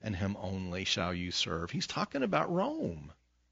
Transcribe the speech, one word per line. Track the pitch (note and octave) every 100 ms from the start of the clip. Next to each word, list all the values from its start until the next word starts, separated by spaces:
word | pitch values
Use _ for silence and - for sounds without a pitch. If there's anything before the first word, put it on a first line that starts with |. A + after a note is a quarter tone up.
and | A2
him | F#2 G2 G2+
only | F#2 F#2+ F#2 F2+
shall | F#2 - F2
you | F2+ F2+
serve.'" | - - E2 E2+
He's | - -
talking | C#3+ G3 C#4
about | A#3+ D#3 -
Rome. | F3 A#3+ D#4+ A2+ E2 D2 - _ _ _